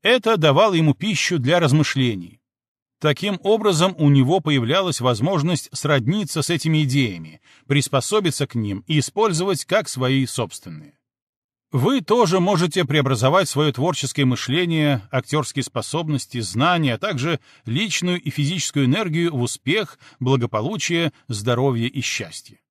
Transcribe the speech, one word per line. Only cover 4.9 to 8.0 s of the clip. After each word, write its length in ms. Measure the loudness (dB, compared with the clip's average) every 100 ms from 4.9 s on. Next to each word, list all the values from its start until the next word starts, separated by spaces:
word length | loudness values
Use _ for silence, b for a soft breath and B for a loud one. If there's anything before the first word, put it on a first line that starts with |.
| 0
возможность 680 | 0 0 0 0 0 -2 -4
сродниться 720 | -6 0 0 0 -2 -4 -4
с 80 | -2
этими 320 | -2 0 0
идеями, 580 | 2 0 0 -4 -14 -20 b b -2
приспособиться 800 | -2 0 -2